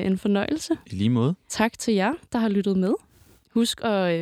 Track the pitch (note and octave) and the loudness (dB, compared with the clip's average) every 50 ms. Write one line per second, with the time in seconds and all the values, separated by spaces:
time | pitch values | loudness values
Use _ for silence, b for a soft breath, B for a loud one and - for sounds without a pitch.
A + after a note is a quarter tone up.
0 | F3+ F#3+ F#3+ F#3+ - G#3 G3+ G3 G3+ - D4+ D#4+ - - E4 - - - - F#2+ | 0 0 -2 -2 0 0 0 0 0 0 -4 -4 -2 -4 -6 -6 -6 -12 -4 0
1 | G#2 A2+ B2 A#2 A#2 C#3 F#3 _ _ _ - - G#3+ A#3 - - - A#3+ G#3+ F#3+ | 0 2 2 4 2 2 0 _ _ _ -4 -2 -2 -2 -2 -4 -2 0 0 2
2 | F#3 A3+ D#4 - - _ - A#3+ A3+ A3 G3 G3+ F#3+ G3+ F#3+ F#3+ F#3 G3 F4 A4 | 0 0 -2 -4 -10 _ -4 -2 0 0 0 0 0 0 0 0 2 0 0 -2
3 | - b b b b b b b b _ - A#3 A#3 - - - - A3+ G#3 G3 | -4 b b b b b b b b _ -2 0 0 0 -2 -4 -2 -2 0 0
4 | F#3 F3 E3+ E3 | 2 0 0 0